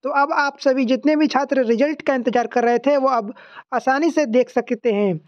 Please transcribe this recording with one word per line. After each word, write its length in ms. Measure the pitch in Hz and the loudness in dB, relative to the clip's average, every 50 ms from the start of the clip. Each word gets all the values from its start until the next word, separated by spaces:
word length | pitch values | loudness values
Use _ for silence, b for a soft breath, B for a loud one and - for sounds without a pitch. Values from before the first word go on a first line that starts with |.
| _ | _
तो 60 | 262 | -4
अब 220 | 285 285 277 294 | 0 0 0 0
आप 260 | 320 320 285 285 277 - | 0 -2 -2 -4 -4 -2
सभी 260 | - 277 262 262 269 | 0 0 2 2 2
जितने 300 | 226 262 247 - 285 302 | 0 0 0 2 0 2
भी 120 | 302 311 | 2 0
छात्र 360 | 294 - 262 277 269 285 262 254 | 2 2 0 0 0 0 0 2
रिजल्ट 380 | 220 233 214 277 294 320 - | 0 2 0 0 -2 -2 -4
का 140 | - - 269 | -2 -2 -2
इंतजार 320 | 262 233 254 208 247 233 | 0 -2 0 0 0 -2
कर 160 | 214 - 247 233 | 0 -2 0 0
रहे 160 | 240 240 240 | 2 0 0
थे, 180 | 240 277 294 | 0 0 0
वो 100 | 277 262 | 2 2
अब 260 | 269 262 233 214 202 214 B B B B B B B - | 0 0 0 -4 -6 -14 B B B B B B B -8
आसानी 360 | 240 - 262 262 277 311 339 | -4 -2 0 0 0 0 0
से 140 | - 320 302 | 0 0 -2
देख 240 | 240 220 254 247 247 | 2 2 0 0 0
सकते 420 | - 247 233 - 247 226 _ 247 | -2 -6 -4 -4 -8 -4 _ -2
हैं। 260 | 214 202 208 196 180 160 _ | 0 0 0 0 -2 -4 _